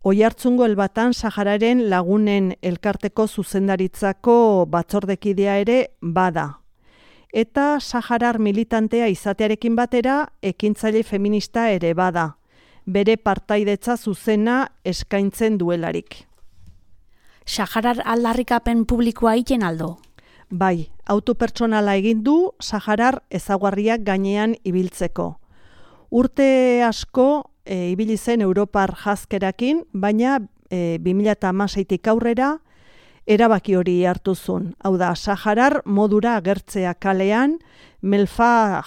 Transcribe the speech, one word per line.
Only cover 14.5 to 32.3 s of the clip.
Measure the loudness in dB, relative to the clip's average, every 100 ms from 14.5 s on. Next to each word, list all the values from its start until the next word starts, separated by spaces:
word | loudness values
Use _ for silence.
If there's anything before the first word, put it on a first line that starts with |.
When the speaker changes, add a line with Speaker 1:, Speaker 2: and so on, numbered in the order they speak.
| 0 -2 _
Speaker 1:
eskaintzen | -6 -6 -4 -2 -2 0 -2 0
duelarik. | 0 -2 -4 -6 -10 -20 -20 _ -20 -20 -20 -20 _ -20 _ _ -20 _ -10
Speaker 2:
Saharar | -4 -2 0 0 -2 -2
aldarrikapen | 0 0 -2 0 -2 0 0 0
publikoa | 0 0 2 2 2
egiten | 0 -2
aldo? | 0 -4 -8 -10 -20 -20 _ -20 -12
Speaker 1:
Bai, | -2 0 0 -4 -10 -2
auto | 0 0 -2
pertsonala | -2 0 0 2 2 2
egin | 2 0 2
du | 2 2 _
saharar | -8 -6 -2 2 2 0 _
ezaguarriak | -10 -4 0 0 0 0 0 -2
gainean | -2 0 0 0 -2
ibiltzeko. | -2 -2 -2 -4 -6 -4 -6 -8 -20 -20 -20 -20 -20 -20 -2
Urte | 0 0 2 4 4 4 2
asko, | 0 -2 -4 2 2 2 -4 _ -8
e, | -6 -4
ibili | -2 -2 -2
zen | 0 0
Europar | 2 0 0 0 0 -2
jazkerakin, | -4 -4 -4 -4 -4 -2 -2 -2 -4
baina, | -4 0 2 2 0 -4 _ _
e, | -4 -2 -2
bi | 0
mila | 0 0 0
eta | -2
hamaseitik | -2 -2 -4 -4 -2 0
aurrera | 0 0